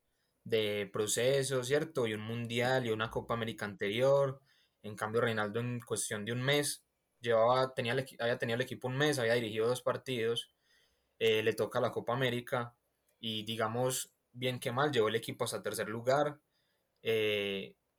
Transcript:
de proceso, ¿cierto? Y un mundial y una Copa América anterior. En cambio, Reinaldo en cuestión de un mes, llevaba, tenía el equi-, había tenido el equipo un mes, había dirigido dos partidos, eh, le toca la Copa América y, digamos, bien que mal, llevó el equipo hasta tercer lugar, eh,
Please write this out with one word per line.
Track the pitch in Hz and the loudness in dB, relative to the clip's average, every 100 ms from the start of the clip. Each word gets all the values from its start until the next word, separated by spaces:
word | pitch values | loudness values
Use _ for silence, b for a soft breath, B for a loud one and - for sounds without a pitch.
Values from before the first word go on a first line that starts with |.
| _ _ _ _ | _ _ _ _
de | - 113 107 104 98 | -2 0 2 0 -2
proceso, | 110 107 120 120 139 131 135 | -2 0 2 2 2 2 -2
¿cierto? | 123 143 156 - 117 | 0 0 0 -2 -2
Y | |
un | 107 | -2
mundial | 107 117 117 117 120 131 120 | -6 -6 -4 0 2 2 2
y | |
una | 110 110 | 0 -2
Copa | 127 104 | -4 -4
América | 117 113 110 104 | -2 -4 -4 -8
anterior. | 98 101 110 135 139 139 135 _ _ _ _ | -4 -2 2 4 4 2 -2 _ _ _ _
En | 107 107 | -14 -6
cambio, | 107 113 | -4 0
Reinaldo | 117 110 107 107 | 0 0 -2 -2
en | 123 123 | -4 -6
cuestión | - 110 - 107 104 | -6 -6 -4 -6 -4
de | |
un | 120 | -4
mes, | 131 143 143 - _ _ _ _ | 0 2 0 -4 _ _ _ _
llevaba, | 117 113 117 127 131 | 2 4 6 6 2
tenía | - 120 | 0 -2
el | 131 131 | -2 -4
equi-, | - | -2
había | 117 123 | -2 0
tenido | 120 117 | 0 -2
el | |
equipo | 127 113 123 | -2 -4 -4
un | 131 | 0
mes, | 151 135 | 2 2
había | 113 | 2
dirigido | 120 113 110 113 | 2 0 0 0
dos | 127 | 0
partidos, | - 123 - 127 113 120 - _ _ _ _ _ _ - | -2 -4 -4 -2 0 -2 -6 _ _ _ _ _ _ 0
eh, | 113 110 | 4 4
le | 110 | 2
toca | 107 104 123 | 2 0 0
la | 120 | -2
Copa | - 101 | -2 -2
América | 123 127 120 120 127 120 - _ _ _ _ | 0 0 -2 -4 -4 -4 -10 _ _ _ _
y, | 113 110 107 | -8 -6 -4
digamos, | 113 110 117 127 131 - _ _ | -2 -2 0 0 -2 -6 _ _
bien | 123 127 123 | -6 -4 -4
que | 131 | -4
mal, | 120 151 | 0 2
llevó | 127 107 | 4 4
el | 113 | 2
equipo | - 123 117 | -2 -6 -4
hasta | 110 | -4
tercer | 104 104 101 | -4 -4 -4
lugar, | 113 120 139 147 147 _ _ _ _ _ _ | -4 2 4 2 -2 _ _ _ _ _ _
eh, | 113 113 107 104 101 98 95 - _ | 0 2 2 0 0 -4 -8 -14 _